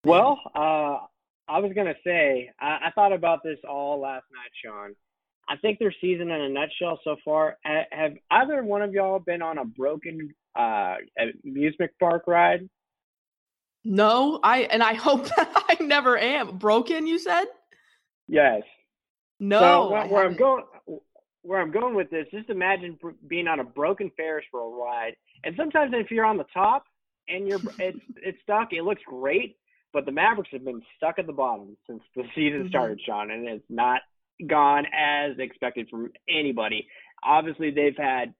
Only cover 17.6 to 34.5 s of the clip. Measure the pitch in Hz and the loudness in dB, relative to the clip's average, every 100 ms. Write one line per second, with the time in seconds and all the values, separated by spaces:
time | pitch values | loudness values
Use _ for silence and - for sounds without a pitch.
17.6 | _ _ _ _ _ _ - 151 139 110 | _ _ _ _ _ _ 0 4 6 4
18.6 | - _ _ _ _ _ _ _ 202 208 | -6 _ _ _ _ _ _ _ 2 6
19.6 | 175 175 196 208 190 202 190 175 269 254 | 8 8 4 0 2 4 2 4 2 2
20.6 | - - - 156 _ _ _ _ 175 190 | -4 -20 -16 -16 _ _ _ _ -6 -4
21.6 | 165 196 247 214 180 165 151 208 220 190 | -2 -2 -2 -2 -2 -6 -8 -14 -8 -4
22.6 | 185 190 180 160 165 - 143 170 170 151 | -2 -2 -4 -14 -16 -18 -8 -6 -2 -4
23.6 | 123 127 156 196 196 - 160 156 - 123 | -6 -4 -2 -2 -6 -6 -6 -6 -8 -12
24.6 | 117 123 120 120 113 - _ _ - 170 | -10 -8 -8 -6 -8 -12 _ _ -10 -6
25.6 | 311 311 277 240 214 226 220 208 - 180 | -2 0 0 -2 -2 0 2 0 -4 0
26.6 | 202 262 _ _ _ _ - 180 196 196 | 2 2 _ _ _ _ -12 -8 -4 -4
27.6 | 190 - 185 - - - 190 185 - 208 | -6 -6 -6 -6 -20 -10 -10 -10 -2 -2
28.6 | 226 165 175 202 - 127 135 180 247 _ | 0 -4 -4 -4 -8 -6 -2 -2 -2 _
29.6 | _ _ _ 147 139 143 202 214 - 135 | _ _ _ -6 -4 2 2 2 -6 -10
30.6 | 131 120 _ _ 160 165 165 143 131 110 | -10 -10 _ _ -4 -4 -6 -4 -2 -4
31.6 | 101 107 - 113 _ 127 120 - 147 147 | -10 -20 -18 -18 _ -12 -10 -2 -2 -2
32.6 | 185 147 117 104 - 104 104 110 120 107 | -2 -2 -2 -4 -6 -6 -6 -8 -8 -12
33.6 | _ 117 123 127 - _ _ _ 156 | _ -2 0 0 -4 _ _ _ 0